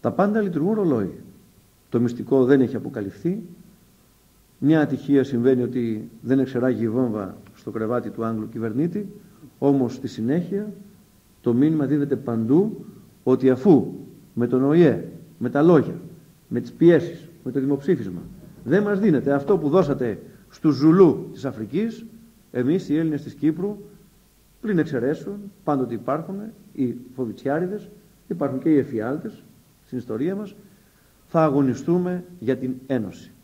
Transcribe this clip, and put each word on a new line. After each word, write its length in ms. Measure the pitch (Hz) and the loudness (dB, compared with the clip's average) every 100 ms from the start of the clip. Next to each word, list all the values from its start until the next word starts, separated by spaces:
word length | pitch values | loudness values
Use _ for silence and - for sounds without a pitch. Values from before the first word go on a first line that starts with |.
Τα 120 | 175 | -4
πάντα 280 | - 202 214 | 0 0 2
λειτουργούν 340 | 202 165 165 | -2 -2 0
ρολόι. 460 | 220 190 127 95 - - - _ _ _ _ _ | 0 0 0 -2 -6 -18 -20 _ _ _ _ _
Το 120 | 120 | 0
μυστικό 440 | 120 120 107 139 | 0 -2 0 2
δεν 160 | 123 139 | 4 4
έχει 160 | 123 120 | 4 -2
αποκαλυφθεί. 640 | 123 - 101 - 165 196 170 - - _ _ _ _ _ _ _ _ _ | -8 -8 -10 -6 -6 -6 -8 -20 -20 _ _ _ _ _ _ _ _ _
Μια 220 | 139 160 | 2 2
ατυχία 440 | 147 131 - 139 | 2 -2 2 2
συμβαίνει 380 | 127 120 120 131 | 2 2 2 2
ότι 460 | 120 123 117 107 113 - | 0 -2 -4 -4 -8 -14
δεν 160 | 117 135 | -2 0
εξεράγει 440 | 131 127 127 113 | 0 0 0 0
η 60 | 113 | -2
βόμβα 480 | 113 127 107 98 - - | 0 -2 -4 -8 -12 -20
στο 160 | - - | -18 -12
κρεβάτι 400 | 107 110 120 120 | -6 -4 -4 -6
του 140 | 101 | -6
Άγγλου 240 | 113 110 107 | -6 -4 -8
κυβερνήτη, 600 | 117 113 110 165 175 202 - - - - _ | -8 -6 -2 -2 -4 -10 -14 -20 -20 -20 _
όμως 360 | 143 139 123 | 2 2 0
στη 140 | - 127 | -4 -12
συνέχεια 640 | - 113 156 175 202 214 196 - - _ _ _ _ | -6 -2 -2 -2 -6 -6 -12 -20 -20 _ _ _ _
το 140 | - | -2
μήνυμα 320 | 120 147 160 135 | 2 2 2 0
δίδεται 300 | 147 139 135 | 0 0 -2
παντού 680 | - 117 113 143 208 - - - - _ | -2 -4 2 2 2 -4 -16 -20 -20 _
ότι 260 | - 127 131 | 0 2 4
αφού 420 | 127 208 147 98 - - - - | 4 6 6 6 -8 -16 -20 -14
με 120 | - 120 | -4 0
τον 160 | 127 | 2
οηε, 460 | 135 160 170 107 - - - - | 2 6 6 4 -4 -16 -20 -8
με 120 | 123 | -4
τα 120 | 143 | 2
λόγια, 380 | 156 165 - - - - - _ _ | 6 6 4 -6 -14 -20 -20 _ _
με 120 | 120 | -6
τις 120 | 117 | -6
πιέσεις, 560 | - 170 165 - - - - | 4 6 6 2 -10 -18 -14
με 60 | - | -8
το 100 | 123 | -4
δημοψήφισμα 600 | 135 139 180 165 101 87 73 - - - | -2 -2 0 -2 -2 -10 -12 -18 -20 -16
δεν 180 | - 170 | 0 0
μας 180 | 202 202 | 2 0
δίνεται 320 | 214 147 139 | 2 2 2
αυτό 260 | 139 139 196 | 0 2 0
που 100 | 151 | 2
δώσατε 540 | 170 151 131 123 98 - - - | 2 2 0 -4 -6 -12 -20 -20
στους 240 | - 156 135 | -2 0 4
Ζουλού 520 | 151 170 180 101 - | 4 8 8 6 -4
της 120 | - | -10
Αφρικής, 600 | 139 117 107 143 226 220 - - - _ _ | -10 -8 -6 -4 -4 -6 -16 -20 -20 _ _
εμείς 360 | - 123 175 180 | -4 0 0 0
οι 80 | 147 | -2
Έλληνες 260 | 165 147 | 0 -4
της 120 | - | -8
Κύπρου, 440 | - 147 160 196 208 - - - _ _ _ _ _ | -2 -2 0 -4 -8 -14 -20 -20 _ _ _ _ _
πλην 180 | 220 190 | -2 0
εξαιρέσεων, 600 | 151 131 120 160 - 202 202 - | 0 0 -2 -2 -6 -12 -14 -10
πάντοτε 300 | - 139 123 | -2 -2 -2
υπάρχουν 400 | 117 117 143 165 196 220 - - | -4 -4 -4 -4 -10 -12 -16 -20
οι 220 | - 127 113 - | -4 -4 -4 -12
φοβιτσιάριδες, 760 | - 123 101 135 147 180 208 - - _ _ _ | -8 -8 -6 -4 -2 -2 -6 -12 -20 _ _ _
υπάρχουν 300 | 175 139 131 | -4 -4 -2
και 100 | 147 | 2
οι 100 | 151 | 4
εφιάλτες 640 | 123 117 110 147 - - - - _ _ _ | 2 -2 -4 -4 -8 -14 -20 -20 _ _ _
στην 120 | 127 | -10
ιστορία 360 | - 110 151 | -6 -4 -4
μας, 200 | 196 208 - - _ _ _ _ _ _ | -4 -10 -16 -20 _ _ _ _ _ _
θα 160 | 165 | 2
αγωνιστούμε 840 | 160 139 135 123 - 175 180 180 180 - | 4 4 2 0 0 0 2 -4 -8 -10
για 180 | 110 127 | -4 -2
την 180 | 127 127 - | -2 -6 -4
Ένωση. 440 | 131 98 - - - | -4 -4 -10 -20 -20